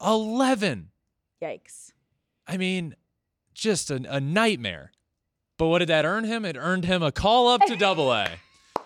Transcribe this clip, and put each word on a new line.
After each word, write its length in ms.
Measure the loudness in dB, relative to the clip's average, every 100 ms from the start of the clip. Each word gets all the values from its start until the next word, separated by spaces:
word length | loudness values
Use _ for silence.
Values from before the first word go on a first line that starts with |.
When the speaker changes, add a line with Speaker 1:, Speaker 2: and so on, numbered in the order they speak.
| 0
Speaker 1:
Eleven. 840 | 0 0 0 2 2 -2 -4 -10 _ _ _ _ -12
Speaker 2:
Yikes. 520 | -10 -12 _ -20 -20 _ _ _ _ _ -8
Speaker 1:
I 120 | -4
mean, 380 | -2 -4 -6 -12 _ _ _ _ _
just 360 | -6 -2 -2 -2
a, 140 | -6 -4
a 60 | -4
nightmare. 720 | -2 0 0 0 -4 -8 -14 _ _ _ _ _ _ -2
But 100 | 2
what 120 | 2
did 80 | 2
that 140 | 2 2
earn 180 | -2 -4
him? 180 | -4
It 140 | -6 -6
earned 280 | -4 -2 0
him 160 | 0
a 80 | 0
call 360 | 0 2 4 6
up 140 | 4 2
to 80 | 2
Speaker 2:
<laughs> 20 |
Speaker 1:
Double 340 | 0 2 2
A. 160 | 2 0 -6 -20 _ _ -10